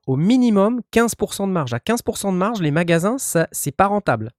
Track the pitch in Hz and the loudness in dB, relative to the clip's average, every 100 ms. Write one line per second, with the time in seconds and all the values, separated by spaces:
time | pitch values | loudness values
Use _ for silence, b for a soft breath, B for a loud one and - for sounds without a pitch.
0 | - 131 180 254 247 202 208 247 - 226 | -4 0 2 4 4 4 2 0 -2 0
1 | 233 - 214 - 196 180 127 117 - 233 | 0 -2 -6 -4 -2 -2 -2 -4 -2 -2
2 | - 233 202 185 196 226 156 151 175 165 | -4 -4 -2 0 0 0 0 0 2 2
3 | 190 262 - 165 - - 143 - 196 208 | 0 -2 -2 -2 -2 -4 -6 0 0 2
4 | - 113 110 | 0 -2 -4